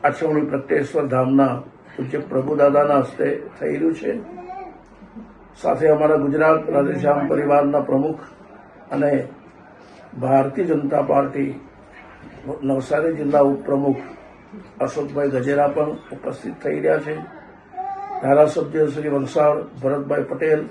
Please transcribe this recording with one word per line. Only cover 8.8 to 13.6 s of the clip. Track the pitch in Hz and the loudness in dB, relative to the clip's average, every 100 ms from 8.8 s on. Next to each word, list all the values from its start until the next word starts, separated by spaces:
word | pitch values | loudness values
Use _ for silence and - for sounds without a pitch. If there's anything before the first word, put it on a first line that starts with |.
| - | -8
અને | 139 143 139 - - - - - - - - - - | -2 0 0 -4 -14 -20 -20 -20 -20 -20 -20 -18 -8
ભારતીય | 127 135 135 139 175 | 2 2 2 -2 0
જનતા | 147 139 156 | 0 0 -2
પાર્ટી | - 139 139 139 139 - - - - - - - - - 156 151 | 2 2 0 -2 -6 -6 -16 -20 -20 -20 -20 -20 -20 -18 -12 -8
નવસારી | 135 135 127 151 160 156 | -2 -2 0 0 0 -2
જિલ્લા | 147 147 | 0 4
ઉપપ્રમુખ | 139 139 | 4 2